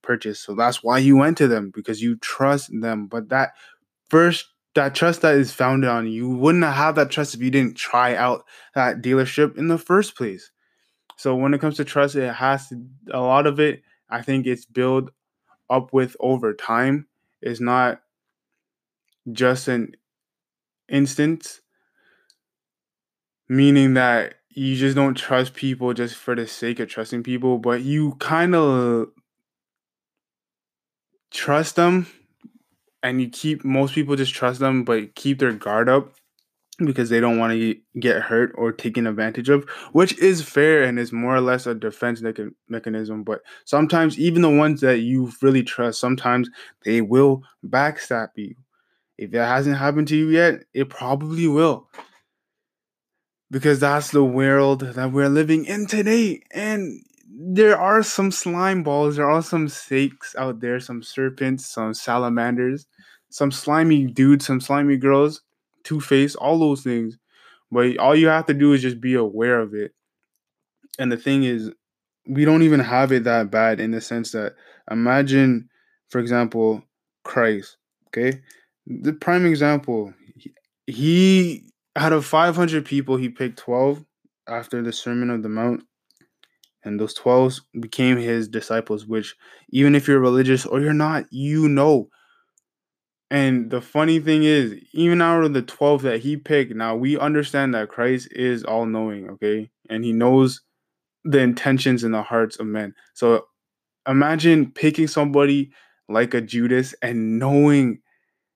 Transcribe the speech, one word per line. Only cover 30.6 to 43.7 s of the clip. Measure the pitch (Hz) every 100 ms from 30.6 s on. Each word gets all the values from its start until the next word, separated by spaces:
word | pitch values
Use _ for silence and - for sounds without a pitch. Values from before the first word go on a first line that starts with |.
| _ _ _ _ _ _ _
trust | - - 143 160 -
them, | 175 185 175 _ _ _ - _ _ _ _ _
and | 127 127
you | 123
keep, | - 156 151
most | 135 135 139
people | 143 143 139
just | 131
trust | - 131 131
them, | 135 131
but | 120 113 104
keep | - 139 135
their | 151
guard | 107 - 107 120
up | 135 143 _ _ _ _ _ _ -
because | 160 127 117
they | 117
don't | 120 113
wanna | 113 113 113 - _ 120
get | 120 85
hurt | - 117 123 -
or | 113
taken | 113 117 120 117
advantage | 107 110 120 123
of, | 143 139 - -
which | 156 185 -
is | 190 175
fair | 147 143 156 156
and | 127 120
is | 120
more | 117 120 131
or |
less | 123 127 123
a |
defense | 113 110 - 120 113
mecha-, | 113 110 107 - -
mechanism. | 113 113 110 107 107
But | 104 104 - -
sometimes | -